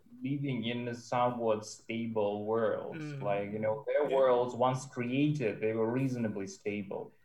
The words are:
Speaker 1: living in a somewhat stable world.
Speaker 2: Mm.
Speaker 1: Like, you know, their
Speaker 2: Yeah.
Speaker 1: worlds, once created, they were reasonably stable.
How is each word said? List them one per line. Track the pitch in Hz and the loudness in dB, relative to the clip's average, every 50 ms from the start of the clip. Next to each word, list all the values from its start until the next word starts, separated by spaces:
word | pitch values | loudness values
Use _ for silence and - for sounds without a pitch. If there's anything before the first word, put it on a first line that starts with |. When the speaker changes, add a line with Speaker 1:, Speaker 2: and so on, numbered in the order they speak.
| _ - 120 123 127 | _ -20 -14 -8 -4
Speaker 1:
living | 135 147 139 143 139 123 110 110 | -4 -2 -2 -2 -2 -2 -2 -2
in | 117 120 120 120 120 | -2 -2 -2 -4 -6
a | 120 | -6
somewhat | 117 - - 127 123 123 123 123 117 117 110 107 107 - | -8 -6 -2 0 2 2 2 2 2 2 2 2 0 -2
stable | - - - - - 113 113 117 113 110 107 101 101 104 104 104 | -8 -14 -14 -10 -6 -6 -4 -4 -2 0 0 0 0 0 -2 -2
world. | 107 110 113 110 101 - - - - - | 0 0 2 2 2 0 -2 -4 -6 -8
Speaker 2:
Mm. | 160 151 151 143 - | -8 -8 -8 -8 -4
Speaker 1:
Like, | 101 101 101 101 101 101 | -2 0 0 0 -2 -4
you | 107 107 | -4 -2
know, | 107 110 110 110 - | -2 -2 -2 -2 -2
their | 123 131 147 147 127 | 0 2 2 4 4
Speaker 2:
Yeah. | 131 | 4
Speaker 1:
worlds, | 135 135 127 123 123 123 123 120 | 6 6 6 6 4 4 0 0
once | 113 123 127 131 131 - | 2 2 2 2 0 -4
created, | - - 127 120 120 127 139 147 151 147 147 120 104 98 - | -6 -6 -4 -2 0 2 4 4 4 2 2 0 -2 0 0
they | 110 110 113 | -2 0 0
were | 113 113 113 | 2 0 2
reasonably | 123 131 135 127 123 120 113 104 98 101 98 | 2 0 0 0 0 0 -2 -2 -2 -2 -6
stable. | 95 - - - 104 104 104 95 98 117 113 - - _ _ | -6 -8 -8 -6 -4 -4 -4 -6 -6 -6 -8 -8 -10 _ _